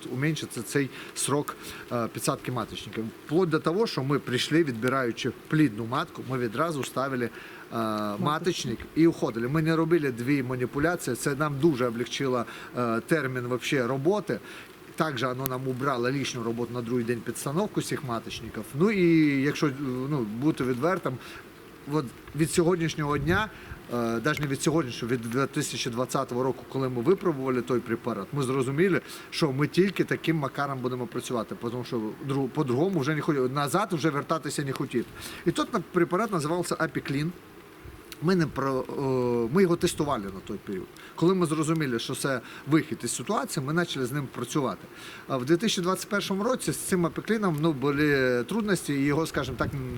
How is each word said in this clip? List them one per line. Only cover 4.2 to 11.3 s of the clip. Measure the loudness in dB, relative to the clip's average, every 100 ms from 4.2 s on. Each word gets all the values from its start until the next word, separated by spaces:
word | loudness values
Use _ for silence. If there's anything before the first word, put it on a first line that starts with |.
| 2 -2 2 4
відбираючи | 4 2 2 2 0 0 -2 -4 0
плідну | 4 4 2 -4
матку, | -2 -4 -8 -4
ми | -2
відразу | -2 0 -2 -2
ставили, | -4 -2 -2 0 -2
е, | -4 -14 -16 -8 -2 -2 0 -2 0
маточник | 0 0 0 -2 -2 -6 -2 4
і | 6
уходили. | 6 0 0 0
Ми | 2
не | 4 4
робили | 4 4 2
дві | -2 2 2
маніпуляції, | 2 0 -2 2 2 2 -2 -2
це | 0